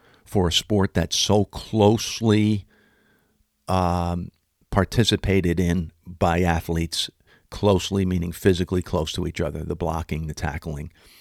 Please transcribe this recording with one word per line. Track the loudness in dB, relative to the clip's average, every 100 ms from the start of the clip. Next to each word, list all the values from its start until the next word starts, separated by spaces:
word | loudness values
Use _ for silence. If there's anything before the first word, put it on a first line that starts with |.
| _ _
for | -4 0 2
a |
sport | 0 0 0 2
that's | 0 -2
so | -2 2 2
closely, | 2 -6 -4 4 6 4 -2 -2 2 4 4 0 -6 _ _ _ _ _ _ _ _ _ -2
um, | 0 2 0 -2 -4 -8 _ _ _ _
participated | 0 2 2 2 0 2 2 2 0
in | 0 0 -4 _
by | -20 -2 0 2
athletes, | 2 0 -2 -4 -4 -4 -8 _ _ _ _
closely | -2 2 2 2 -2
meaning | 0 0 -4
physically | 0 2 2 0 -2
close | -2 -4 -2
to | -4
each | -6 -4
other, | -4 -6
the | -8
blocking, | -4 -4 -4 -6 -6 -6
the |
tackling, | -6 -8 -6 -10 -10 -12 -16 -20 -20